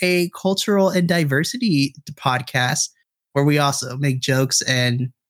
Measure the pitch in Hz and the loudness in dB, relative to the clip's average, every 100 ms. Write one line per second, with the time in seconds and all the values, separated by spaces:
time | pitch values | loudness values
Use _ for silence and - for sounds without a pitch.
0 | 180 180 175 - 190 190 - 202 190 185 | 0 0 0 -2 -2 -2 0 2 4 2
1 | 175 175 147 135 165 247 233 147 139 - | 2 2 2 0 -2 -2 0 2 0 -4
2 | - - 135 127 127 131 123 151 - _ | -18 -6 -2 -2 -2 -2 -2 -2 -6 _
3 | _ _ _ 139 143 147 143 139 131 127 | _ _ _ 0 2 2 0 -2 -6 -4
4 | 143 131 131 131 131 - - 127 123 120 | -2 -2 0 0 2 0 0 0 0 0
5 | 127 _ _ | -4 _ _